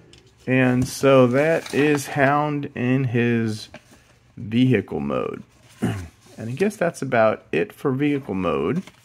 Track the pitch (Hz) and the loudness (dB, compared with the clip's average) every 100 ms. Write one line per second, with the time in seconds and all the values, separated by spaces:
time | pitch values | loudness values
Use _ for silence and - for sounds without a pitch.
0 | - - _ _ - 131 127 123 123 - | -20 -20 _ _ 0 2 2 2 -2 0
1 | 139 135 127 127 156 165 - 123 151 147 | 4 6 6 4 2 0 -2 0 2 0
2 | 135 147 135 147 151 147 143 127 123 131 | -2 0 2 2 -2 -4 -6 -4 -2 0
3 | 131 120 120 117 113 107 - - _ - | 0 0 0 0 -2 -4 -10 -20 _ -20
4 | _ _ _ - 107 113 127 110 - 85 | _ _ _ -16 -4 2 4 2 0 -6
5 | 71 65 50 50 - _ - - - 104 | -4 -4 -4 -8 -16 _ -20 -6 -6 -6
6 | 85 _ - - 113 135 196 - 165 - | -12 _ -20 -12 -8 -4 -4 -2 -4 -4
7 | 135 123 110 110 - - - - 143 131 | -2 2 2 0 -4 -4 -4 -4 -4 -2
8 | 147 143 135 95 85 73 80 156 - - | -2 -2 -4 -4 -2 0 -2 -4 -6 -16